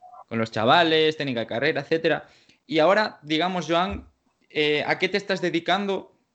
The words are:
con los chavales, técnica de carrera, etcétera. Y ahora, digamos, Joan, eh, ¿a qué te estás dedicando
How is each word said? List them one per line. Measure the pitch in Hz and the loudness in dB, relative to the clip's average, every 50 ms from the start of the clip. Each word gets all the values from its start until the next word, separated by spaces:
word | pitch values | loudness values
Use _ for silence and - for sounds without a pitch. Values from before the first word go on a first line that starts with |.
| - - - - - | -20 -20 -20 -20 -14
con | _ 113 | _ -4
los | 113 110 - | -4 -4 -4
chavales, | - 113 110 123 151 175 170 160 160 156 156 156 156 | -2 0 4 4 6 6 4 4 2 2 2 2 0
técnica | 156 147 139 120 117 | -2 -4 -4 -4 -4
de | 110 | -4
carrera, | - 110 120 139 160 143 139 | -4 -4 -2 -2 0 -2 -2
etcétera. | 135 - 160 160 165 160 147 147 - - _ _ _ _ _ _ _ | -2 -2 -2 0 2 0 0 -2 -4 -10 _ _ _ _ _ _ _
Y | - 175 156 | -2 2 4
ahora, | 151 175 202 214 214 - - - 143 | 4 4 4 4 2 -2 -6 -12 -6
digamos, | 147 160 156 170 185 185 180 151 | -4 -2 -2 0 -2 -2 -4 -2
Joan, | 151 165 170 185 202 196 - - - _ _ _ _ _ _ _ _ | 0 0 0 0 -2 -4 -10 -12 -18 _ _ _ _ _ _ _ _
eh, | - 160 151 151 151 147 - | -4 -2 0 0 0 0 0
¿a | - 160 - | -2 -2 -2
qué | 185 185 | -2 -2
te | - | -2
estás | 196 190 - 190 170 | -4 -4 -4 -4 -2
dedicando | 180 170 156 170 - 170 180 202 202 196 190 - - - _ _ _ _ | -2 -2 -2 -2 0 0 -2 0 0 -4 -4 -6 -8 -12 _ _ _ _